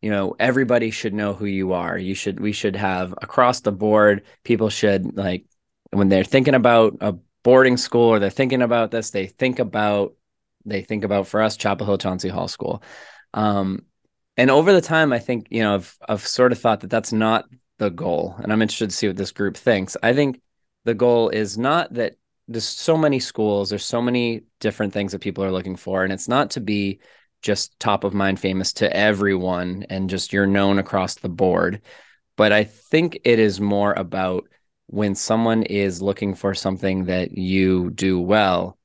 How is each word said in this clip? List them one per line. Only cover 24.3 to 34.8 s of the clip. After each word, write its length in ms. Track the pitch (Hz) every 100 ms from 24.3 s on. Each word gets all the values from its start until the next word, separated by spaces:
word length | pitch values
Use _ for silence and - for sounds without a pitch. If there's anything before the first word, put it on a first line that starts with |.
| 113 _ _
different 320 | 107 98 104
things 200 | 98 101
that 80 | 95
people 220 | 104 90
are 100 | 98
looking 240 | 92 92 92
for. 280 | - 92
And 80 | 95
it's 160 | 95 -
not 220 | 127 143
to 80 | -
be 400 | 104 104 101 95 _ _ _ _
just 380 | - 101 - _
top 260 | 127 101
of 100 | 101
mind 260 | 101 98 95
famous 320 | 95 95 90
to 220 | - 107 92
everyone 920 | 107 101 101 95 92 90 90 92 98
and 200 | 95 95
just 220 | 95 -
you're 140 | 98 98
known 320 | 98 98 98
across 360 | 95 98 92
the 140 | - 92
board. 520 | 85 95 87 87 101 _ - - _ _ -
But 160 | 107
I 120 | 104
think 560 | 104 _ _ 160 165 -
it 140 | - 117
is 220 | 110 92
more 320 | 101 101 101
about 520 | - 87 95 92 92 - _ _ _